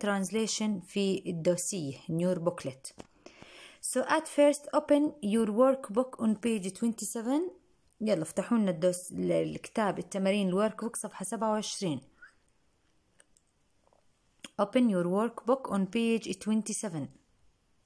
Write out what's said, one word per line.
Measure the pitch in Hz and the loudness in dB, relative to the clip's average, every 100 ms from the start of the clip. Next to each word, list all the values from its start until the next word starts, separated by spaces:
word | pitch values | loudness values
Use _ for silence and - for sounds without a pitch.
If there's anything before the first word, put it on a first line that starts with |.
translation، | 208 196 190 214 214 - 214 190 - | 0 0 0 0 -2 0 -2 -2 -4
في | 202 196 185 - | -2 0 0 -2
الدوسية، | 170 160 175 - 196 143 139 | 0 2 2 0 -4 -6 -8
in | - 165 | -4 0
your | 180 180 | 0 0
booklet. | 165 170 - - - - - _ - - - - - - | -2 -4 -10 -12 -18 -20 -20 _ -20 -20 -20 -20 -20 -12
So | - 254 | -4 -4
at | - 320 320 | 2 0 0
first | - 285 285 - | 6 6 6 0
open | - 302 294 302 - | -2 4 4 4 0
your | 208 220 220 | 0 2 2
workbook | 208 262 262 269 208 254 - | 4 4 4 0 -2 -2 -2
on | 226 214 | 0 0
page | 240 220 185 | 0 -2 -4
twenty-seven. | 185 233 220 208 233 226 285 359 - _ _ _ _ | -4 -4 -2 -6 -6 0 0 0 -8 _ _ _ _
يلا | 214 185 | 0 0
افتحوا | 156 - 185 240 | 0 -4 0 2
لنا | 202 | 2
الدوس-، | 165 180 180 - | 2 0 0 -6
ال-، | 180 180 | -4 0
الكتاب | 165 156 156 - - 175 180 | 2 0 -4 -6 -2 0 -2
التمارين | - 202 190 208 190 | -4 -2 2 2 2
الورك | 185 214 214 | 2 0 -2
بوك | 226 - | -8 -6
صفحة | 208 - 190 | -10 -10 -8
سبعة | 226 220 | -4 -2
وعشرين. | 214 208 - 190 135 - _ - _ _ _ _ _ _ _ _ _ _ _ _ _ _ _ _ _ _ _ _ _ - - | -2 -4 -4 -4 -4 -8 _ -20 _ _ _ _ _ _ _ _ _ _ _ _ _ _ _ _ _ _ _ _ _ -18 -4
Open | 202 254 240 | 0 4 4
your | 185 175 | 4 2
workbook | 190 226 233 - 262 - | 2 0 -4 -2 0 0
on | 202 190 | -2 0
page | 233 226 226 - 190 | 0 0 0 -2 -8
twenty-seven. | 208 220 208 208 220 160 131 - _ _ _ _ _ _ | -2 -2 -2 -6 -6 -6 -8 -12 _ _ _ _ _ _